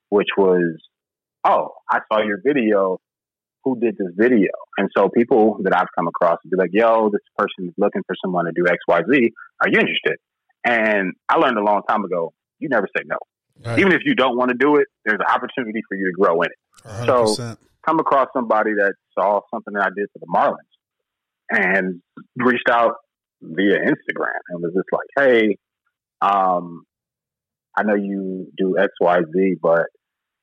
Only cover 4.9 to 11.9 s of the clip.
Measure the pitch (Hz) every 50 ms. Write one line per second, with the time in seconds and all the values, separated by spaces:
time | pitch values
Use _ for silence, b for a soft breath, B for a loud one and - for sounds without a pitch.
4.9 | - 110 98 95 - 117 117 - 135 110 107 110 104 - 98 95 92 90 92 -
5.9 | - 92 85 85 - - 90 85 82 - - 80 92 92 92 87 90 107 117 113
6.9 | 113 113 110 107 101 98 _ _ _ - 104 95 - - 92 87 - 95 101 104
7.9 | - 101 - - 92 - - 95 90 87 85 85 80 87 87 87 87 - - -
8.9 | 87 85 82 101 139 143 117 107 - B B B B - - - - 226 214 -
9.9 | - - - - - - _ _ _ _ _ _ _ _ - 120 120 113 110 107
10.9 | 104 101 95 90 - _ _ - 135 165 156 135 117 107 101 104 104 98 - -